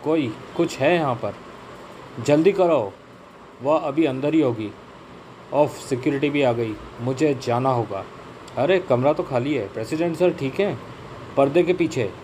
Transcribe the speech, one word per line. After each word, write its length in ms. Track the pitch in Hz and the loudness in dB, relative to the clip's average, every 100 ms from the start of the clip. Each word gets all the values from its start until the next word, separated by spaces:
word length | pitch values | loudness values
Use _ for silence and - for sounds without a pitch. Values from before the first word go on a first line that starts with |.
कोई, 300 | 147 160 123 - - - | 2 0 0 -6 -10 -2
कुछ 220 | 170 - | -2 2
है 160 | 139 | 2
यहाँ 200 | 175 147 | 4 2
पर। 200 | 120 104 - - - - - - - - - | -2 -4 -8 -16 -18 -18 -18 -18 -18 -14 -6
जल्दी 300 | 120 147 170 | 2 6 6
करो, 420 | 190 175 147 101 - - - - - - - | 4 4 4 0 -8 -20 -20 -20 -20 -20 -6
वह 160 | 131 160 | 0 2
अभी 260 | 151 143 | 2 2
अंदर 300 | 156 131 143 | 2 2 2
ही 60 | 156 | 2
होगी। 300 | 135 113 104 - - - - - - - - | 2 0 -6 -10 -20 -20 -20 -20 -20 -20 -4
ओफ, 240 | 139 147 - - | 2 2 0 -6
सिक्योरिटी 420 | 123 151 139 143 | -2 0 0 0
भी 120 | 143 | 2
आ 100 | 131 | 2
गई, 220 | 120 113 104 - - | 2 -2 -6 -12 -6
मुझे 380 | 120 131 156 127 | -4 0 0 0
जाना 280 | 120 120 131 | 0 0 2
होगा। 340 | 123 104 98 - - - - - - | 0 -2 -6 -10 -16 -18 -18 -10 -2
अरे, 220 | 143 185 | 2 2
कमरा 340 | 185 123 135 | 2 2 4
तो 100 | 151 | 0
खाली 320 | 175 127 135 | 0 -2 0
है। 140 | 143 98 | -2 -4
प्रेसिडेंट 480 | - 113 156 170 165 | -6 -4 -2 -2 2
सर 140 | 180 | 2
ठीक 300 | 175 135 135 | 2 -4 0
हैं? 200 | 196 123 - - - - - - | -2 -2 -10 -16 -16 -16 -4 2
पर्दे 260 | 139 160 | 4 4
के 100 | 170 | 2
पीछे। 380 | 175 165 135 101 - | 2 0 0 -4 -6